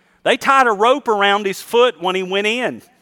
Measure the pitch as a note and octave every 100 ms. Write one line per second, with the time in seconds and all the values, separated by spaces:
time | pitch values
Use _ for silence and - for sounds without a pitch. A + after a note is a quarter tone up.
0 | _ _ E3 B3+ - C4+ B3 G3 A3+ C#4
1 | A#3+ G#3 G3+ G3+ G3+ F#3 - A#3 B3 -
2 | F3+ F#3 F3+ G3 G#3 A#3+ A3 A2+ - _